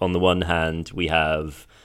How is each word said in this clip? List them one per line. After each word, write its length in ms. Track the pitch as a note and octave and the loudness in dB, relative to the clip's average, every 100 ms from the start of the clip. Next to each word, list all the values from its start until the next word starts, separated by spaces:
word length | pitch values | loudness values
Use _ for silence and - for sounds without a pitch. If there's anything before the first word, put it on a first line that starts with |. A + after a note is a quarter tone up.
On 120 | F#2 | -2
the 60 | F2+ | 2
one 240 | F#2 F2+ | 2 2
hand, 480 | E2+ E2+ D#2+ D#2+ D#2 | 2 0 0 -2 -6
we 120 | - E2 | -4 0
have 580 | D#2+ D#2 D#2 D#2 D2 - - | 2 2 0 -4 -10 -20 -20